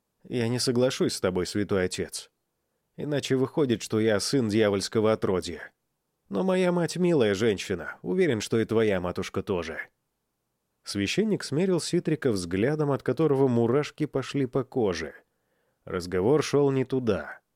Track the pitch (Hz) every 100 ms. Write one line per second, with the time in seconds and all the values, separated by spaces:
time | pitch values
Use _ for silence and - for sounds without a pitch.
0 | _ _ - 123 113 123 - 120 127 -
1 | 160 - 98 92 87 104 98 101 90 -
2 | 80 - - _ _ _ _ _ _ -
3 | 147 143 - 135 131 - 139 110 - 110
4 | 110 104 - 143 113 104 104 98 92 117
5 | 107 110 110 92 85 80 - _ _ _
6 | _ _ _ 196 190 185 180 175 165 165
7 | 180 160 110 95 113 92 - 90 - -
8 | - 185 180 110 - 117 110 110 110 95
9 | 90 87 92 - 92 92 80 76 - _
10 | _ _ _ _ _ _ _ _ - 101
11 | 98 - 220 185 - 139 190 175 - 175
12 | 170 156 135 101 87 92 120 151 143 135
13 | - 127 160 135 135 120 117 131 143 -
14 | 151 147 127 143 127 135 120 135 107 82
15 | 78 - _ _ _ _ _ _ - 92
16 | 87 92 101 147 - 143 139 135 123 131
17 | 120 90 - - _